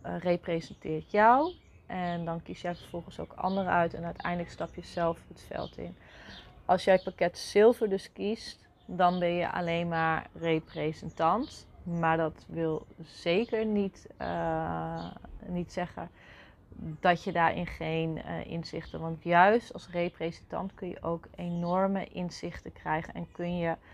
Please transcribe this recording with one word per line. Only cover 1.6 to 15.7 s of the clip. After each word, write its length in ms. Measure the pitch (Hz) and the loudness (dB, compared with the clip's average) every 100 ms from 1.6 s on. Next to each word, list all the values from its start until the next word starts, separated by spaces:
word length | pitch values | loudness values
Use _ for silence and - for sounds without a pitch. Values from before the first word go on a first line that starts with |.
| - - - | -16 -20 -10
En 380 | 185 180 175 | -6 -4 -4
dan 180 | 170 165 | -4 -6
kies 180 | 170 180 | -8 -8
jij 140 | 175 | -6
vervolgens 460 | 175 - 175 165 - | -8 -8 -12 -10 -10
ook 120 | 165 | -10
anderen 400 | - 185 190 185 | -4 -2 0 2
uit. 220 | 175 170 | 4 2
En 100 | - | 0
uiteindelijk 460 | 170 - - 175 170 | -8 -6 -4 -4 -4
stap 240 | - 170 | -6 -8
je 80 | - | -8
zelf 360 | 175 - 170 165 - | -10 -2 0 0 -8
het 160 | 175 - | -20 -12
veld 300 | - - - | -8 -8 -8
in. 200 | 175 - - - - - - - | -12 -12 -20 -20 -18 -18 -20 -6
Als 200 | - 180 | 2 4
jij 140 | - 185 | 6 4
pakket 400 | - - 175 - | 4 0 0 -2
zilver 500 | - 208 220 240 214 | 0 8 8 8 2
dus 240 | 190 - | -2 -4
kiest, 560 | - 196 226 - - - _ - | -6 -4 -4 -6 -16 -20 _ -8
dan 320 | 180 180 180 | 2 4 4
ben 140 | 175 | 2
je 200 | 175 170 | 0 0
alleen 360 | - 175 170 170 | -2 0 0 0
maar 380 | 165 160 160 - | 0 0 0 -4
representant. 1300 | 165 165 160 160 160 151 156 165 - 165 202 294 - - - | -4 0 0 0 -4 -4 -4 -8 0 2 2 -2 -10 -20 -14
Maar 340 | - 170 165 165 | -6 0 2 2
dat 280 | 160 - - | 0 -4 -10
wil 380 | 160 165 156 - - | -4 -2 -2 -6 -16
zeker 640 | 160 - 175 175 233 220 220 | -18 -8 0 0 2 0 0
niet, 400 | 208 196 - - - | 2 0 -4 -16 -8
eh, 960 | - 175 165 160 160 165 160 165 170 - - - - | -4 -2 -2 -2 -2 -4 -4 -6 -8 -12 -14 -14 -6
niet 260 | 180 175 | -4 -4